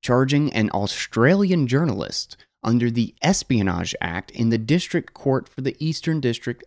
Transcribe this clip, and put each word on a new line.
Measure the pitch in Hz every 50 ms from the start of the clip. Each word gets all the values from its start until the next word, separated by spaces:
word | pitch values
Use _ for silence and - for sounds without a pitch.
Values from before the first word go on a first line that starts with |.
charging | - - 123 127 135 135 147 147 151 143
an | - - 110 -
Australian | - 95 101 101 - - - - - 110 117 139 185 196 202 185 185 170 143 120
journalist | 123 139 175 160 101 95 69 - - - - - - _ _ _ _ _ -
under | 110 117 123 117 120
the | 117 120 117 - _ _
Espionage | - 160 196 - - _ 135 110 101 95 87 87 87 85 - -
Act | - 85 85 90 - -
in | - - 117 113
the | 113
District | 113 110 110 151 180 - - - 170 - -
Court | _ - - 139 131 131 -
for | - _ -
the | 131 135 127 _
Eastern | 151 160 156 - - 165 160 156
District | 131 123 117 - - 123 120 - -